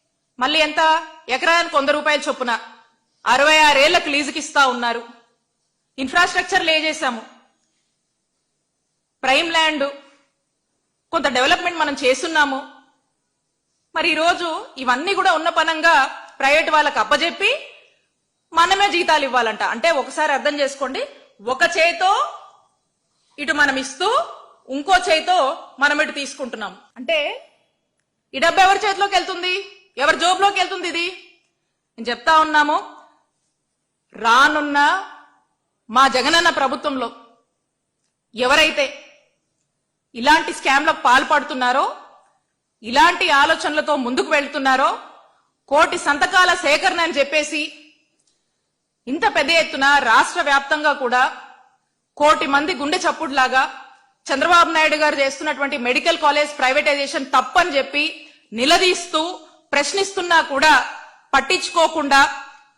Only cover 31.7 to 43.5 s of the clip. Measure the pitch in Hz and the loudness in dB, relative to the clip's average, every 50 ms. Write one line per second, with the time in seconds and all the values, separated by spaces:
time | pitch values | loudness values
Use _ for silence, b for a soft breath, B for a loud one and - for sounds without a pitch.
31.7 | _ _ _ _ _ - 226 233 240 233 - - 320 311 311 311 302 302 294 294 | _ _ _ _ _ -12 -8 -8 -8 -4 0 2 4 4 4 4 2 2 2 2
32.7 | 311 381 392 - - - - _ _ _ _ _ _ _ _ _ _ _ _ _ | 0 -4 -4 -8 -20 -20 -20 _ _ _ _ _ _ _ _ _ _ _ _ _
33.7 | _ _ _ _ _ _ _ _ - - 220 226 233 254 277 302 302 302 294 294 | _ _ _ _ _ _ _ _ -12 -4 2 4 4 6 4 4 2 0 -2 -2
34.7 | 285 285 285 302 349 381 392 - - - - _ _ _ _ _ _ _ _ _ | 0 2 2 2 2 -2 -4 -10 -18 -20 -20 _ _ _ _ _ _ _ _ _
35.7 | _ _ _ - 220 254 269 269 240 254 240 285 320 339 349 339 - 320 277 254 | _ _ _ -2 2 4 4 4 4 2 0 2 2 2 2 2 2 0 -2 -2
36.7 | 277 262 - 302 277 254 240 233 - - - _ _ _ _ _ _ _ _ _ | -2 -4 -6 -6 -4 -4 -6 -8 -10 -14 -20 _ _ _ _ _ _ _ _ _
37.7 | _ _ _ _ _ _ _ _ _ _ _ _ - 208 247 254 285 311 311 311 | _ _ _ _ _ _ _ _ _ _ _ _ -8 -4 0 2 4 4 2 2
38.7 | - 302 277 254 - - - - _ _ _ _ _ _ _ _ _ _ _ _ | 0 -2 -4 -4 -6 -14 -20 -20 _ _ _ _ _ _ _ _ _ _ _ _
39.7 | _ _ _ _ _ _ _ _ - 233 233 285 302 320 311 - 330 - - 330 | _ _ _ _ _ _ _ _ -10 -2 2 2 2 2 2 -4 -8 -4 -2 0
40.7 | 269 285 302 320 302 - - 262 240 269 294 - 311 285 262 294 311 262 254 247 | 0 2 2 0 -2 0 2 4 4 4 4 2 0 0 -2 -4 -6 -4 -2 -2
41.7 | 254 277 349 466 - - - - _ _ _ _ _ _ _ _ _ _ _ _ | 0 0 -2 -2 -4 -10 -20 -20 _ _ _ _ _ _ _ _ _ _ _ _
42.7 | _ _ 220 214 240 277 311 349 359 349 381 349 294 269 285 302 | _ _ -10 -2 2 4 4 4 4 0 0 2 2 4 4 2